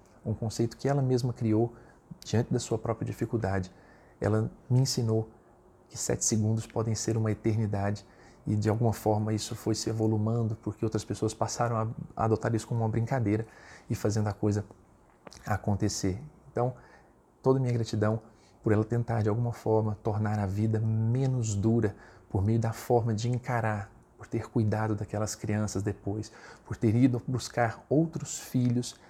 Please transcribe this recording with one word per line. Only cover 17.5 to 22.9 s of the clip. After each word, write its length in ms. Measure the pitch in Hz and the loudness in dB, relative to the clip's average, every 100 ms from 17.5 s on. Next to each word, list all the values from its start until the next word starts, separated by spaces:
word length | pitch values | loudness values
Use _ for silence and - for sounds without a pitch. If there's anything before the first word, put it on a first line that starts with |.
| 131 | 2
a 40 | |
minha 100 | 127 | 2
gratidão 480 | 117 113 110 107 110 - - - - | 0 -2 2 2 0 -4 -20 -20 -4
por 100 | - | 2
ela 120 | 107 | 2
tentar 380 | 110 120 120 113 | 4 0 0 0
de 60 | 107 | 0
alguma 240 | 107 120 | 0 -2
forma 440 | 110 - 110 110 107 | -4 0 2 2 -2
tornar 360 | - 107 107 107 | -2 -2 0 0
a 80 | 101 | -2
vida 320 | 101 110 110 | 0 0 0
menos 760 | 110 110 113 123 135 127 113 | 0 0 2 2 0 0 0
dura 420 | 101 110 117 107 - - - - | 0 2 4 2 -2 -14 -20 -4
por 140 | 101 | 0
meio 160 | 98 113 | 2 2
da 140 | 113 | 0
forma 420 | 110 - | -2 2